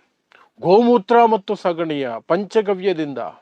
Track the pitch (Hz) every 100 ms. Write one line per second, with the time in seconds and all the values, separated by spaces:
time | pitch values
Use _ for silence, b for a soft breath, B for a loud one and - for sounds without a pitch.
0 | _ _ _ b b - 165 208 240 233
1 | 190 240 233 220 - 202 185 165 165 147
2 | 127 113 - 175 196 226 202 190 196 165
3 | 147 123 95 -